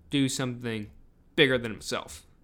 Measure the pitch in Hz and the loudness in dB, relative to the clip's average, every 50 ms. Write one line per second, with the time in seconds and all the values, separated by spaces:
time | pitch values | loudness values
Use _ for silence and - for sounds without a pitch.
0 | - - - 139 135 127 - - 135 123 123 120 123 117 113 110 107 104 - - | -10 -2 2 2 2 2 2 0 -2 -4 -4 -6 -6 -6 -6 -6 -8 -10 -14 -20
1 | - - _ _ _ _ - - 147 131 131 123 117 113 101 - - - 123 - | -20 -20 _ _ _ _ 2 4 6 6 6 2 0 -2 -8 -8 -8 -6 -6 -6
2 | - - - - - - - _ | -6 -8 -14 -18 -20 -20 -20 _